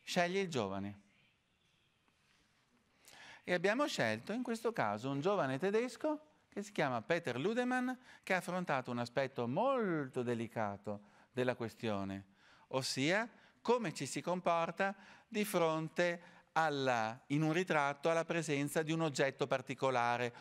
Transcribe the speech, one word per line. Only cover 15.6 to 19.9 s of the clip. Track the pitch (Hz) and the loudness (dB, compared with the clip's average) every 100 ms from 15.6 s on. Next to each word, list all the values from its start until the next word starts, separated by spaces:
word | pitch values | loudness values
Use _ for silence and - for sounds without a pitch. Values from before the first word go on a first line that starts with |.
| 165 160 160 - 175 170 - - _ | 4 2 -2 0 0 0 -10 -20 _
alla, | 156 160 139 131 120 110 120 - | 2 2 2 2 2 0 -4 -2
in | 143 | 2
un | 156 | 2
ritratto | 160 185 156 143 143 170 | 2 2 2 2 0 2
alla | 165 160 | 2 0
presenza | 165 160 143 143 165 | -2 0 -2 0 0
di | 151 | 0
un | 165 | 0
oggetto | 160 131 135 - 143 | 0 2 0 2 0
particolare, | 131 - 127 135 | 0 -2 0 2